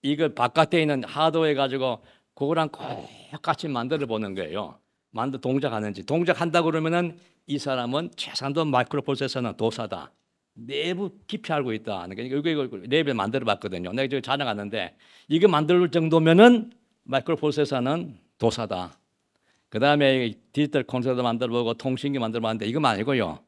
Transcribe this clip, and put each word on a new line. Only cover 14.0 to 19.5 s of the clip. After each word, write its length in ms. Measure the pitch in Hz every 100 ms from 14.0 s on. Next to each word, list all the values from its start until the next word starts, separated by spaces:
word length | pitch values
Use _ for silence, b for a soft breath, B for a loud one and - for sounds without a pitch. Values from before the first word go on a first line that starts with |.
| 135
지금 140 | 135
자랑하는데 760 | 123 143 131 104 101 107 87 _ b b b
이거 200 | 160 202
만들 420 | 156 156 180 180
정도면은 800 | 170 160 165 160 170 240 240 220 _ _ _
마이크로 340 | - 131 - 160
프로세서는 800 | 151 143 143 131 127 165 175 107 _ _
도사다. 600 | 113 113 107 92 87 _ _ _ _ _ _